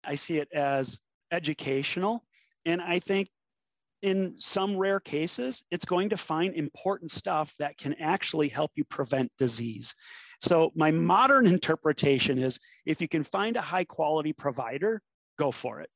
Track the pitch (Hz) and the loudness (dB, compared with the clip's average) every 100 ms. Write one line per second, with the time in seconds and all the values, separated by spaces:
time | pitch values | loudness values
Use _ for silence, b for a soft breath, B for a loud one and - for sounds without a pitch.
0 | - 143 - 160 143 151 143 139 131 - | -6 -8 -2 -4 -2 -2 0 0 -2 -8
1 | _ _ _ 170 151 151 135 135 135 180 | _ _ _ -4 -4 -6 -2 -2 -2 -2
2 | 196 233 _ b b _ 165 175 175 175 | -2 -2 _ b b _ -2 -2 0 -4
3 | - 196 190 _ _ _ _ _ _ _ | 0 -2 -2 _ _ _ _ _ _ _
4 | 196 190 185 - - 196 196 190 190 196 | 0 0 -2 -6 -4 -2 -2 0 0 0
5 | - 147 165 - 254 - _ 175 - 180 | -2 -4 -2 -4 -6 -8 _ -8 -2 0
6 | 202 202 - 160 185 165 147 - 185 196 | 0 -2 -2 -2 0 -2 -6 -4 -4 -4
7 | 170 - 190 160 151 - 147 - 139 147 | -6 -8 -2 -2 -2 -6 -8 -6 -8 -4
8 | 156 190 - 160 147 139 151 - 143 - | -2 -2 -2 0 0 0 -4 -2 -6 -4
9 | 131 135 123 _ 131 117 117 113 113 - | -2 0 -2 _ 0 0 -6 -6 -10 -10
10 | B B B B - 165 165 160 156 160 | B B B B 2 4 4 4 4 4
11 | 165 190 262 269 220 175 - 160 156 - | 4 6 8 8 8 6 2 0 0 2
12 | 147 135 - 127 131 - b b - 156 | 2 4 2 2 0 -4 b b -6 -4
13 | 165 160 143 196 214 233 151 180 180 - | -2 -2 -2 -2 -2 -2 -2 -2 -2 -2
14 | 151 156 151 151 143 123 117 139 202 220 | 0 0 -2 -4 -6 -4 -6 -2 -2 -2
15 | _ _ _ - 143 - 123 82 76 | _ _ _ -2 -2 -2 -8 -8 -16